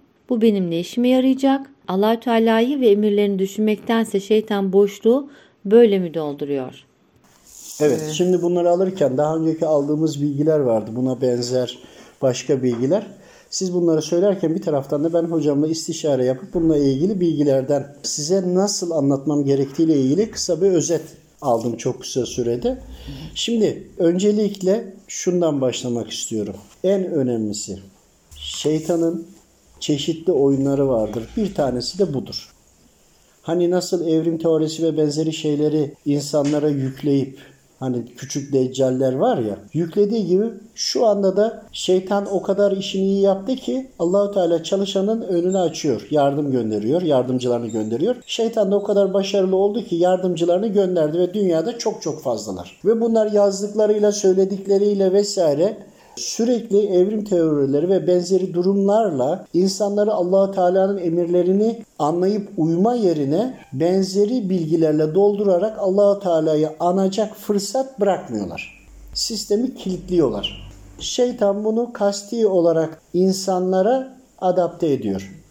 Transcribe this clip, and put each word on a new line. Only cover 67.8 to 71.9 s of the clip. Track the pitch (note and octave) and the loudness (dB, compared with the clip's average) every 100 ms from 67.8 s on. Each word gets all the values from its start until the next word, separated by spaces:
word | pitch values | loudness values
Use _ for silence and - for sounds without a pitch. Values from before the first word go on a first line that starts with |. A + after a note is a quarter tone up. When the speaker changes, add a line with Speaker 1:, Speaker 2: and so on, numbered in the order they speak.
| C4 - | -4 -2
Speaker 2:
bırakmıyorlar. | G3 E3+ - A2 F2+ E2 - - - - - | 0 0 -2 -6 -6 -8 -14 -18 -20 -20 -14
Sistemi | - - G#3+ - G#3 B3+ - | -8 -8 -8 -2 -2 -2 -6
kilitliyorlar. | F#3+ F3+ - F3+ C3 G#2 F#2+ - - - - - | -8 -8 -2 2 2 0 -8 -10 -18 -20 -20 -14
Şeytan | - - B3 A#3 G3+ G3+ | -8 -2 -2 2 0 0
bunu | G#3+ A3 A#3 | -2 -2 -2